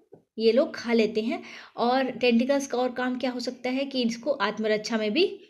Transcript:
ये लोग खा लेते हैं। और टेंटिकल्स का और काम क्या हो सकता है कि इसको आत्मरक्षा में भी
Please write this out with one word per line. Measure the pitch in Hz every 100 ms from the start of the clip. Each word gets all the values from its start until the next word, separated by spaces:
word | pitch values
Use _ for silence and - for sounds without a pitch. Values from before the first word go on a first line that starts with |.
| _ - _ 220
ये | 226
लोग | 240 320 -
खा | 233
लेते | 233 208 214
हैं। | 226 359 - - - -
और | 240 262 254
टेंटिकल्स | 233 247 233 262 277 269
का | 247
और | 254
काम | 247 254 254
क्या | 254
हो | 247
सकता | 247 247 254
है | 262 277
कि | 262
इसको | 226 - 302
आत्मरक्षा | 269 208 214 220 214 214 226
में | 214
भी | 262 392 -